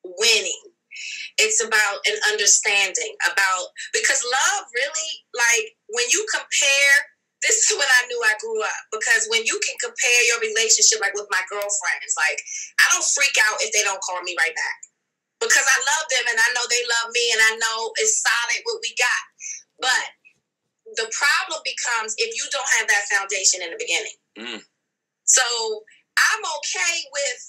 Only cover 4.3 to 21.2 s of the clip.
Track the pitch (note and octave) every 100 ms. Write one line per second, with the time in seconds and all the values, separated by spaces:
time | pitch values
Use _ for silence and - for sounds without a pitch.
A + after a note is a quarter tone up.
4.3 | C4 F4 G4+ - A#3+ C#4+ - D#4+ - _
5.3 | - A#3 A3+ - _ - D#4+ A#3+ F#4+ G#4+
6.3 | - - - C#4+ C#4 C#4+ C#4 - _ _
7.3 | _ - - - G4 F#4+ B3 B3 A#3+ G#3+
8.3 | G#3+ A3+ A3 G3+ - - G#3+ A3+ A3+ G#3+
9.3 | A3+ A3+ G#4 C4+ - A#3+ - B3+ A#3+ A#3
10.3 | A3+ A3 G#3+ A3+ - - A3+ G3 G3+ G#3
11.3 | - - G#3 G3+ - - - - - -
12.3 | - - - - - - F4 - - -
13.3 | - A3 - G#3+ G#3+ G3+ F#3+ - F3+ F3
14.3 | E3+ E3 D#3 C#3+ - - _ _ _ _
15.3 | _ A3+ C#4 C4 B3+ C4+ D4+ D#4 B3+ A#3+
16.3 | A3+ A#3 B3 A#3+ A#3+ A#3+ A#3 A3 A#3 A#3+
17.3 | A3 A3 A3+ A3+ A3+ A3+ - G#3+ - -
18.3 | - A#3 - A#3 A3+ - - A#3+ A3 -
19.3 | _ - - _ _ B3+ A3 - _ _
20.3 | _ _ _ _ _ - A3 A3+ -